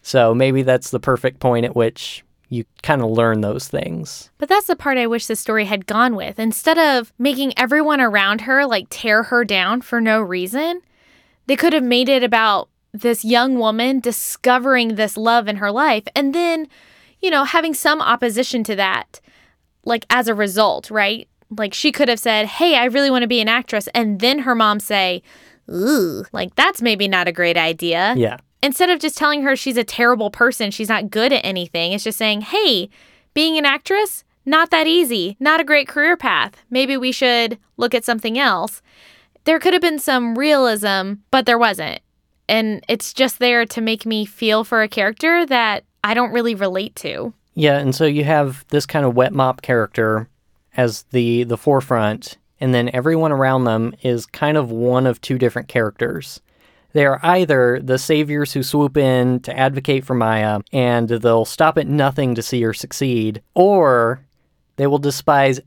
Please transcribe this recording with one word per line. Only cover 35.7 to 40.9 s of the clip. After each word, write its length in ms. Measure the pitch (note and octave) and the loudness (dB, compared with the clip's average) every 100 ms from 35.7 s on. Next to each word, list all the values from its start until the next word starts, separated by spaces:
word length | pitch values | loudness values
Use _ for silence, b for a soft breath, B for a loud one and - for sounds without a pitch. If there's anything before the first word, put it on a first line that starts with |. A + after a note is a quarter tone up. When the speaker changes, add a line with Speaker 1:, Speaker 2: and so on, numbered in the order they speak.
| D4 C4+ | 2 2
Speaker 2:
career 300 | - D4+ E4+ | 0 2 2
path. 360 | B3+ E3+ E3 _ _ | 0 0 -2 _ _
Maybe 260 | B3 C4 C4+ | -2 0 0
we 160 | B3+ | -2
should 460 | B3 B3+ A#3+ A3+ A3+ _ - | 0 2 2 0 -6 _ -6
look 180 | A#3+ | -2
at 100 | A#3+ | -2
something 340 | A#3 A#3 A3 A#3 | -2 -4 -2 0
else." 420 | C4+ F#3 G#3 - b b b b b b | 0 0 -4 -10 b b b b b b
There 160 | - D#4+ | 0 2
could 140 | F4+ | 4
have 80 | F4+ | 2
been 180 | E4+ D4+ | 0 -2
some 360 | D4+ B3+ A#3+ A3+ | 0 0 0 -2
realism, 840 | D4 D4 B3 G#3+ G3+ | 2 4 2 0 -2